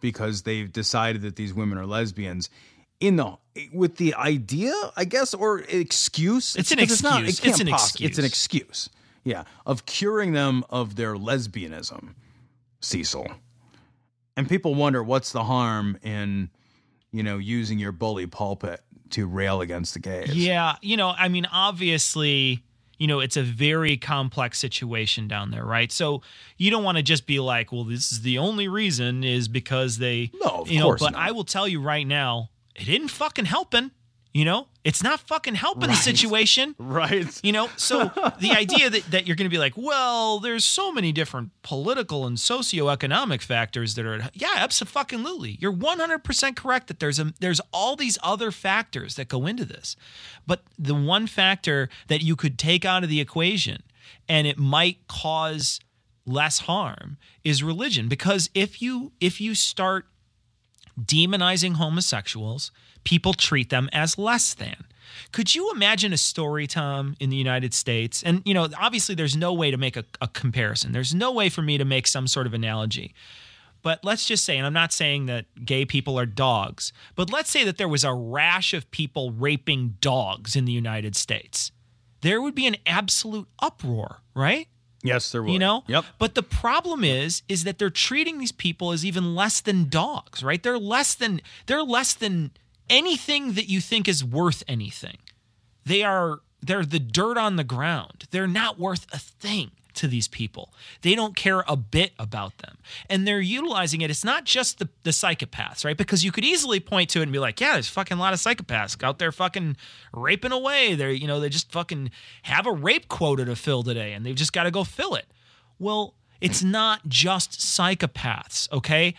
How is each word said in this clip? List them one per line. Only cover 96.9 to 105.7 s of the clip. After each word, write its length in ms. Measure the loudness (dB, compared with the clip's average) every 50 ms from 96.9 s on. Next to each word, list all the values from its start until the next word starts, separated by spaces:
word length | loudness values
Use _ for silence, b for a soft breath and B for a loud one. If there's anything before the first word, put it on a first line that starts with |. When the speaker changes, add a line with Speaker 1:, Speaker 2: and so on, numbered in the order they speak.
| 0 -2
Speaker 2:
dirt 380 | -2 0 0 2 2 2 2
on 180 | 2 2 2 2
the 80 | 0 0
ground. 600 | -2 -2 -2 0 0 -2 -2 -4 -8 -14 -20 -10 -6
They're 140 | -2 0 0
not 300 | 0 2 0 0 -2 -2
worth 300 | -2 -2 -2 -2 -4 -6 -10 -12
a 60 | -14
thing 520 | -14 -14 -16 _ -6 -4 -4 -4 -4 -6 -10 _ _ _ -6
to 120 | -4 -2
these 200 | 0 0 0 -2 -4
people. 440 | -4 -6 -8 -8 -8 -12 -18 B B B B B B B
They 120 | 2 4 4
don't 220 | 4 2 0 -2
care 280 | 0 2 2 2 2 2
a 80 | 0 0
bit 380 | -2 -2 0 2 2 2 2 0
about 400 | -6 -10 -8 -6 -6 -8 -8 -10 -16
them. 180 | -20 -20 -20 -20 B B B B B -2
And 180 | 0 0 2
they're 140 | 2 2 2
utilizing 580 | 0 0 -2 -2 -2 -2 0 0 0 0 0 -2
it. 80 | -2 -2
It's 140 | -2 -2 0
not 220 | 0 0 0 0
just 340 | 0 2 2 2 0 -2 -4
the, 80 | -6 -6 -8 _ -2
the 60 | 0
psychopaths, 760 | 0 2 2 2 0 0 -4 -8 -6 -8 -8 -6